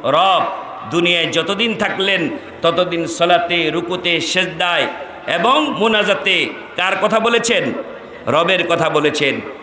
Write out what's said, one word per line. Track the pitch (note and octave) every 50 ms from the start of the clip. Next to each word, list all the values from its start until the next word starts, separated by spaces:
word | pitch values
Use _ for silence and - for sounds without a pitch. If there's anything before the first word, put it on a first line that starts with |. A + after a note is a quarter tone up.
| -
রব, | - C#3 D#3 F3+ F#3+ F#3 E3 C3+ - - - - - - - - A2
দুনিয়ায় | B2 E3+ F3 F3 F3 E3+ E3 D#3+
যতদিন | - E3 D#3+ E3 G3+ F#3+ A#3 A#3 G#3+ E3+
থাকলেন | G#3 F#3+ - - F#3+ G3 G3 F3+ E3 C3+ G#2+ - - - - -
ততদিন | - E3 E3+ F#3 F3+ F3+ E3+ E3+ E3 D3+
সলাতে, | - - E3+ F3 F3 E3+ E3+ - F3 F3 E3 D#3
রুকুতে, | D3 E3+ E3+ E3+ F#3 F3+ F3+ F3+ E3+ D#3+
সেজদায় | D#3+ - - F#3+ F#3 F3 D#3 E3 F3+ F3 F3 D#3+ C3 A#2+ - - - - - - - -
এবং | D3+ E3+ F3 A#3 C4 D4+ D4+ C#4+ - D#3
মোনাজাতে | G3+ A3+ A3 G#3+ G#3 F#3+ G3 - - F#3+ F#3+ E3+ D3 G#2+ - - - - -
কার | - F3+ F#3+ G3 F#3+
কথা | G3+ G#3+ G3+ A3
বলেছেন? | G#3 A#3 A#3 A#3 - - A#3 F#3 D3+ B2+ - - - - - - - - - - - -
রবের | B2 D3+ E3+ F3 F#3+ F3+ E3+ E3+
কথা | E3+ - E3 D#3
বলেছেন। | D3+ D3+ D3 D3 D3 D3 D3 C#3 B2+ A2 G#2 - - -